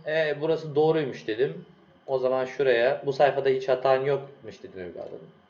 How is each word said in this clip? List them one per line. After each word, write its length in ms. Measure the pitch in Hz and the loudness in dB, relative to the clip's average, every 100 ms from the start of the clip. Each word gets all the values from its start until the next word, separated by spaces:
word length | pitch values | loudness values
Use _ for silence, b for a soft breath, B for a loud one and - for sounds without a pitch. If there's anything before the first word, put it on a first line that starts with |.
| 151 | -4
"E, 340 | 156 156 143 | 0 0 -2
burası 340 | 160 156 156 139 | -2 -2 -2 2
doğruymuş." 520 | 156 160 135 104 - | 4 4 0 -6 -6
dedim. 380 | 107 147 170 - - _ _ - | -2 -2 -4 -16 -20 _ _ -4
O 120 | 131 | -2
zaman 260 | 127 131 127 | 0 0 -2
şuraya, 560 | - 135 117 123 143 143 | 0 2 4 4 0 -4
"Bu 80 | |
sayfada 360 | 135 139 135 135 | 2 4 4 2
hiç 200 | 131 - | 0 2
hatan 320 | 127 135 131 | 0 4 2
yokmuş." 640 | 139 139 - - 110 95 | 2 -2 -4 -16 -18 -16
dedim 160 | 92 95 | -16 -12
evladım. 400 | 90 80 - - - - | -12 -12 -14 -14 -18 -20